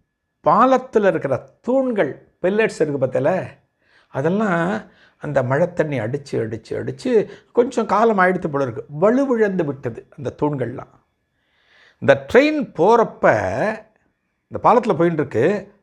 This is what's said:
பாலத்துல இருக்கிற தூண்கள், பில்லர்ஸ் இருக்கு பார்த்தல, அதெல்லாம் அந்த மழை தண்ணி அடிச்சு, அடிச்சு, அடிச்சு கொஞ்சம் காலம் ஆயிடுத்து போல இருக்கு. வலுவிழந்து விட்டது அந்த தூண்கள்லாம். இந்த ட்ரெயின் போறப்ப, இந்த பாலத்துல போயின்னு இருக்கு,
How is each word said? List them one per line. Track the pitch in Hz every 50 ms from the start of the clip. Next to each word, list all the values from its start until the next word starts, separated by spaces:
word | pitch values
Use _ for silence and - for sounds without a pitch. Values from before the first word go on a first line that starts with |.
| _ _ _ _ _ _ _ _ _
பாலத்துல | 147 160 190 240 262 262 247 254 - - 226 208 190
இருக்கிற | 165 156 127 139 131 - - - _ _
தூண்கள், | _ - 247 269 262 254 240 196 170 135 123 - - _ _ _
பில்லர்ஸ் | - 180 196 214 220 208 214 -
இருக்கு | 165 147 143 135 131
பார்த்தல, | 127 131 131 131 147 185 185 139 107 - _ _ _ _ _ _ _ _ _ _ _
அதெல்லாம் | - 127 135 160 180 208 220 208 175 170 165 175 208 226 - - _ _ _ _ _ _
அந்த | - 147 143 139 127
மழை | 123 135 143 175 175 175
தண்ணி | - 156 156 147 127
அடிச்சு, | 107 110 127 143 139 -
அடிச்சு, | - 127 117 110 110 113 - -
அடிச்சு | - 110 110 120 131 131 - 254 247 214 - - - - _ _ _
கொஞ்சம் | - 247 254 - - 220
காலம் | - 185 202 226 240 214 196
ஆயிடுத்து | 180 185 185 175 - 170
போல | 143 139 139
இருக்கு. | 127 107 110 - - 143 147
வலுவிழந்து | 170 208 240 262 277 269 247 226 220 208 190 185 170
விட்டது | 143 143 135 - 127 113 - - _ - -
அந்த | 135 117 - -
தூண்கள்லாம். | 151 147 147 135 123 117 123 - - - _ _ _ _ _ _ _ _ _ _ _ _ _ _ _ _ _ _ _ _ _ _
இந்த | - 117 135 131 - - -
ட்ரெயின் | 226 285 302 311 302
போறப்ப, | 247 - - - 156 196 233 233 214 - - - - 180 135 110 98 92 92 117 160 208 220 214 - _ _ _ _ _ _ _ _ _ _ _ _ _
இந்த | - -
பாலத்துல | - 165 202 247 226 226 190 143
போயின்னு | 170 175 170
இருக்கு, | 156 147 143 - 104 120 165 208 202 190 - _ _